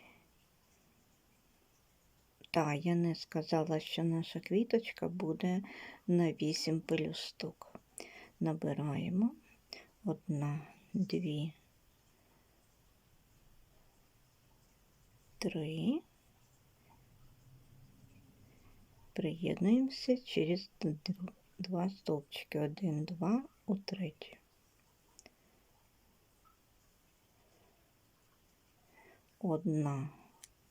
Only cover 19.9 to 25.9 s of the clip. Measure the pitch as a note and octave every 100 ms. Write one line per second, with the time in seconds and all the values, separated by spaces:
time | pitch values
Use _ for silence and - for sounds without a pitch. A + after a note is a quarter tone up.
19.9 | - - B3+ - - D#3+ F3+ - - D#3+
20.9 | D3+ - F#3 F3+ - _ - F3+ F3 F#3
21.9 | G3 - D3 - - - D3+ D3 D#3 F#3
22.9 | D3+ E3 E3+ F3+ B3 C#4+ _ - G3 -
23.9 | - E3 - - - _ _ _ _ _
24.9 | _ _ - - _ _ _ _ _ _